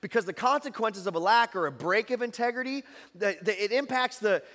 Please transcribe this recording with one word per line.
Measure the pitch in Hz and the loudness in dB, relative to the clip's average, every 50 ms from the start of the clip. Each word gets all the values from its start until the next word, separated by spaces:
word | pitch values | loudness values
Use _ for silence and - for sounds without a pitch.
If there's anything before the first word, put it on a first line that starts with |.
because | - - - 233 185 | -8 -2 0 0 0
the | 185 | 0
consequences | 170 - 226 254 277 294 285 285 - - 226 220 196 196 180 | -4 0 2 2 2 2 0 -4 -4 -2 -2 -2 -2 -2 -4
of | 196 170 | -2 -2
a | 165 | 0
lack | 170 196 220 233 233 226 - | 2 4 4 4 4 2 0
or | 185 165 | -2 -2
a | 143 | -2
break | 135 120 139 170 190 220 226 - | -2 -4 -2 2 2 2 2 0
of | 254 220 | -2 -2
integrity, | 240 233 - - 240 240 240 254 254 262 269 277 254 - - - - - - | -2 -4 -4 -2 -2 -2 0 -2 -4 -4 -4 -6 -8 -12 -18 -20 -20 -16 -6
the, | 175 202 202 185 - | -2 0 0 0 0
the, | 175 208 202 185 | 0 -2 0 0
it | 208 202 | 0 2
impacts | 233 269 285 262 262 254 254 247 - - | 2 0 0 2 0 0 0 0 -2 0
the, | 208 208 190 156 - - - | 2 2 2 2 0 -4 -12